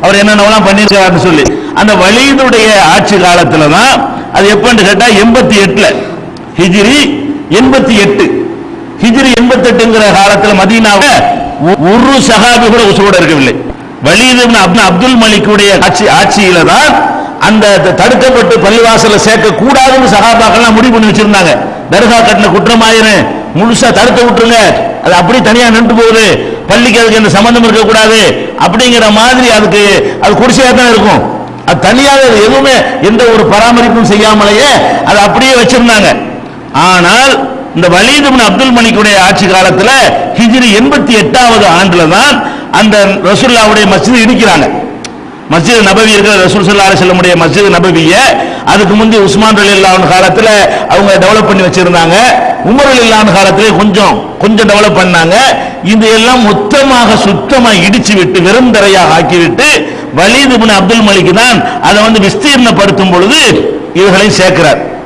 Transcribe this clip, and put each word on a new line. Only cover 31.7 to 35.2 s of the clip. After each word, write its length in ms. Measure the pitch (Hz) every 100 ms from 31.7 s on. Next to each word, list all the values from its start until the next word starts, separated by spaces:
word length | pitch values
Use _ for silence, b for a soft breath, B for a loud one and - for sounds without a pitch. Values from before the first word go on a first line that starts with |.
| 170 180
தனியாக 400 | 240 285 277 262
அது 80 | 214 220
எதுவுமே 280 | 269 277 247 - - 185
எந்த 120 | 226 247
ஒரு 100 | 220 175
பராமரிப்பும் 560 | 202 226 240 240 233 226
செய்யாமலேயே 600 | 202 214 214 202 208 285 220 - - -
அதை 100 | 202